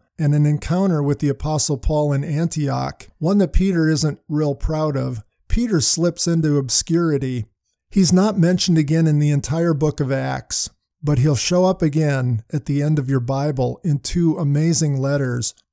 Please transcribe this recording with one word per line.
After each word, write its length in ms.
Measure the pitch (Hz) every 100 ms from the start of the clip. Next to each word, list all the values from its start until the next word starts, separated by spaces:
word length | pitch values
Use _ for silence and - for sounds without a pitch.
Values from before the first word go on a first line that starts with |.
| _ -
and 160 | 147
an 140 | 147 147
encounter 560 | 147 - 180 190 156
with 160 | 143 139
the 100 | 143
Apostle 480 | - 156 151 - 131
Paul 360 | 156 151 147
in 100 | 139
Antioch, 840 | 147 147 165 160 139 131 135 - - _
one 200 | 156 202
that 140 | 185
Peter 360 | - 190 175 156
isn't 320 | 151 156 - -
real 260 | 151 147
proud 420 | 135 - 156 156 135
of, 280 | 127 117 - _ -
Peter 320 | 220 240 175
slips 480 | - 165 170 165 170
into 280 | 165 156 147
obscurity. 880 | 131 - - 165 165 143 135 123 107 _ _ _ _
He's 220 | 196 165
not 260 | 180 214 196
mentioned 400 | 170 180 - 160
again 300 | 147 160 160
in 100 | 147
the 120 | 147
entire 440 | 143 - 160 170
book 240 | 147 151 -
of 140 | 135
Acts, 580 | 135 131 131 - - - - _ _
but 160 | 143 120
he'll 160 | 151
show 300 | 123 - 180
up 180 | 185 185
again 640 | 160 147 151 135 127 113 -
at 140 | 151 -
the 140 | 143
end 200 | 151 151
of 100 | 131
your 80 | 135
Bible 600 | 120 135 147 135 123 123
in 160 | 165 143
two 400 | - 175 170 180
amazing 580 | 143 147 165 160 156 135
letters, 560 | 139 143 131 120 117 - _